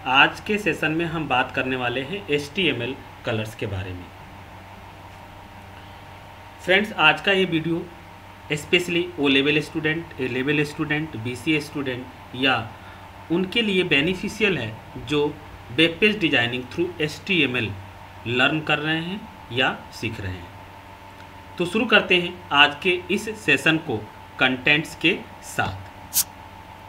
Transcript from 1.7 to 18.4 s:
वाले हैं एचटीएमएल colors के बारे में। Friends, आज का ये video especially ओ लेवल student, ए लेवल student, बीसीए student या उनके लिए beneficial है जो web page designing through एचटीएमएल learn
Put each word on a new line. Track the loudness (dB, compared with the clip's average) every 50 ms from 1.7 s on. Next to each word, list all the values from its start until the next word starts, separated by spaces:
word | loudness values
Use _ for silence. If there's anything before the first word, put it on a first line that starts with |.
| 0
वाले | 0 0 0 0 -2
हैं | -4 -4 -6 -8 -2 0
एचटीएमएल | 0 0 0 -2 -2 2 2 2 2 0 -2 -4 -6 -8 -10 -16 -18 -8 -4
colors | -2 -2 -2 -2 -4 -6
के | -6 -6
बारे | -4 -4 -4 -6 -6 -8
में। | -10 -12 -14 -16 -18 -18 -16 -16 -18 -18 -16 -18 -18 -18 -18 -18 -18 -18 -18 -18 -18 -18 -18 -16 -16 -16 -16 -16 -16 -16 -16 -16 -16 -16 -16 -16 -16 -16 -16 -16 -16 -16 -16 -16 -16 -16 -18 -18 -18 -18 -18 -16 -10 2
Friends, | 6 6 6 6 4 2
आज | 2 2 2 2 0
का | 0 2 4
ये | 4 4
video | 2 2 0 0 0 0 -2 -2 -6 -12 -18 -18 -18 -18 -20 -20 -20 -20 -18 -6 -4 -4
especially | -4 -2 2 2 2 2 2 0 0 0 -2 -2 0
ओ | 4 6
लेवल | 6 6 6 6 4 2
student, | 2 0 -6 -2 0 0 0 0 -4 -8 -6 -4
ए | -4 -2
लेवल | 0 0 0 2 2 2 2
student, | 0 0 -4 -2 0 0 0 -2 -4 -6
बीसीए | -6 -6 -6 -6 -4 0 0 2 2
student | 0 -2 -6 -4 -4 -2 -4 -6 -8 -12 -14 -16 -18 -12 -6
या | 0 2 2 2 2 0 -4 -10 -14 -16 -16 -16 -16 -16 -16 -16 -18 -4 -2 0
उनके | 0 0 2 2 0 2
लिए | 2 2 2 4
beneficial | 4 4 4 4 4 0 0 -2 -6 -2 2 2 2 2 2
है | -2 -4 -6 -10 -14 -14 -12 -12 -4
जो | 0 2 2 2 2 0 -4 -12 -16 -16 -16 -14 -8
web | 2 4 4 4 4 4
page | 4 4 4 4
designing | 2 4 4 4 4 2 0 -4 -6
through | -6 -2 -2 -2 -2 0 -2 -2
एचटीएमएल | -2 -2 -6 -2 0 4 4 4 4 2 0 0 -2 -4 -6 -10 -16 -16 -18 -18 -18 -18 -10 -4 -2
learn | 2 4